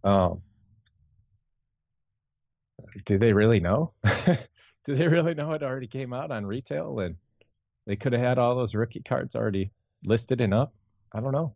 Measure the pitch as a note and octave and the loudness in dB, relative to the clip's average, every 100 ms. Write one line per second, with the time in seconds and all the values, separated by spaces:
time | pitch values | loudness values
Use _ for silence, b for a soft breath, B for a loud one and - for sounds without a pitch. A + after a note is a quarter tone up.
0 | G2+ G2 F2+ E2+ - _ _ _ _ _ | 4 4 2 -2 -14 _ _ _ _ _
1 | _ _ _ _ _ _ _ _ _ _ | _ _ _ _ _ _ _ _ _ _
2 | _ _ _ _ _ _ _ - - - | _ _ _ _ _ _ _ -20 -20 -16
3 | - G2 A#2 G2+ A2 A2 E2+ A2+ E3 _ | -2 2 4 6 6 4 4 0 0 _
4 | G#2 - - E3 - _ b _ - C#3 | 0 2 2 0 -4 _ b _ -6 0
5 | E3 E3 E3 D#3 D3 D#3 C#3 C3 B2 C3+ | 2 4 2 -2 -4 -4 -4 -6 -8 -10
6 | B2+ B2 D#3 A#2 G2 A#2+ - D3 D#3+ B2 | -8 -8 -6 -6 -6 -8 -6 -8 -6 -6
7 | F2+ D#2+ _ _ _ _ _ _ - G2+ | -6 -8 _ _ _ _ _ _ -8 -4
8 | C3+ A#2+ B2 B2+ A#2+ B2 A2+ G#2+ A#2 - | 0 0 2 2 2 0 -2 -2 -4 -6
9 | - C3 - A2+ A2+ G2 F#2+ _ _ _ | -4 -4 -4 -4 -2 -2 -6 _ _ _
10 | - A2+ - A#2+ A2 G#2 C#3+ _ _ _ | 0 0 2 0 2 2 0 _ _ _
11 | _ G#2+ C3+ C#3 D#3+ | _ -8 -4 -4 -4